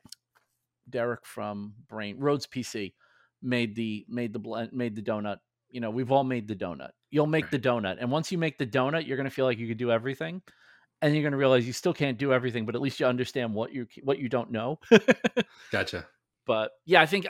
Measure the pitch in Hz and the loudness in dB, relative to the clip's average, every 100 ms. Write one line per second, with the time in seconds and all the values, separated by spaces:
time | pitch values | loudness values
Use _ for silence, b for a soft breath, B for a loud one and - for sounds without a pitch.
0 | - - _ _ _ _ _ _ - 123 | -20 -20 _ _ _ _ _ _ -10 -4
1 | 120 113 - - 104 104 104 107 - 110 | -2 -4 -10 -8 -8 -6 -10 -14 -14 -10
2 | 104 101 143 143 - 127 117 113 95 _ | -8 -2 0 0 -4 -8 -6 -6 -8 _
3 | b b b b 127 123 113 107 113 104 | b b b b -2 0 0 -2 -6 -6
4 | - 120 117 107 113 113 113 127 120 107 | -8 -6 -6 -6 -8 -8 -6 -4 -4 -4
5 | 104 107 104 98 _ _ _ 127 113 120 | -4 -4 -4 -8 _ _ _ -8 -6 -4
6 | 123 135 131 123 104 101 92 73 65 - | 2 2 4 -2 -4 -6 -6 -6 -12 -18
7 | _ 143 151 160 151 139 127 120 95 92 | _ 0 2 2 0 0 2 2 0 -2
8 | 123 151 156 180 160 - 127 127 131 165 | -2 -2 -2 -2 -2 -2 -2 0 0 0
9 | 147 131 135 - 131 113 117 113 120 117 | -2 -4 -4 0 0 2 -2 -2 2 2
10 | 127 131 160 180 - b b b b - | 0 -6 -6 -8 -14 b b b b 0
11 | 151 151 147 139 135 127 120 120 180 - | 2 4 2 4 6 6 4 -2 -2 0
12 | 139 117 139 127 127 117 110 117 135 - | -2 0 2 2 2 -4 -4 -2 -4 0
13 | 131 123 123 135 120 104 113 131 113 - | 0 2 -2 -2 -2 -2 -4 -6 -10 -8
14 | 135 139 127 127 113 110 120 156 - 214 | -2 -2 0 -2 -2 -4 -4 -6 8 8
15 | - - - - - - - 101 95 90 | 8 4 4 -2 -6 -8 -4 -2 -2 -6
16 | - _ _ _ - 110 110 - - 175 | -12 _ _ _ -2 -2 -2 -8 4 6
17 | 156 196 185 | 6 2 2